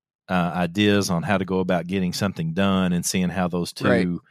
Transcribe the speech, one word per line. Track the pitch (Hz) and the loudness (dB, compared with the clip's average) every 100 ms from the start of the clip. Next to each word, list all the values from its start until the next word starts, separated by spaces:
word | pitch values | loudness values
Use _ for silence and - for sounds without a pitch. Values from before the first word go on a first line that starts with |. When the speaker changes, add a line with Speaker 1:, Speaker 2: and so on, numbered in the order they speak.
| _ _ - | _ _ -4
Speaker 1:
uh, | 92 87 | 0 0
ideas | 85 87 90 104 101 95 | 0 -2 2 4 4 2
on | 85 | 0
how | 78 98 | 0 0
to | |
go | 92 95 | 0 -2
about | 92 90 85 | 0 -2 -2
getting | 98 90 | -2 -2
something | - 101 92 82 | -2 -2 -2 -4
done | 82 98 95 90 | 0 2 2 2
and | 87 | 0
seeing | 87 95 90 | 0 -2 -2
how | 90 90 | -2 -2
those | 87 85 | -2 -4
two | - - | -2 0
Speaker 2:
Right. | 98 90 85 - | 2 0 -4 -8